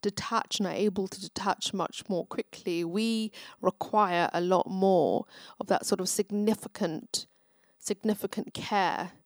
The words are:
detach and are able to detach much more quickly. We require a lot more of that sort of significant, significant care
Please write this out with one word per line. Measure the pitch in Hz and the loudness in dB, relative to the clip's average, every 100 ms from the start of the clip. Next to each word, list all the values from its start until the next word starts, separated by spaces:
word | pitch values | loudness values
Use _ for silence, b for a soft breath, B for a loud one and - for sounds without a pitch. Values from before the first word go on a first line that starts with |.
detach | 208 196 - 226 - - | -4 -4 -2 -2 0 -2
and | 190 | -2
are | |
able | 139 208 190 190 | 2 0 2 -4
to | - | -6
detach | 190 - 202 - - | -12 -4 -2 -2 -2
much | 196 170 - - | -2 -4 -6 -4
more | 180 160 | -4 -2
quickly. | - - - - 170 | -6 -8 -8 -4 -2
We | 170 185 226 226 220 B B B | -2 0 0 0 -4 B B B
require | 185 - - 214 202 175 175 | -2 -2 0 2 4 4 2
a | 170 | 2
lot | 175 185 - | 2 2 2
more | 190 190 185 131 98 - B B B | 2 4 6 4 2 -2 B B B
of | - | 0
that | 185 - | 0 2
sort | 190 | 0
of | 185 | 0
significant, | - 196 202 208 220 - - 190 160 - - - b b b b b | -2 0 0 0 0 -4 -4 -2 -2 -6 -8 -8 b b b b b
significant | - 196 214 202 190 - - | -6 -2 0 0 -2 -4 -6
care | - - 208 180 - 180 - | -8 0 2 2 0 -4 -10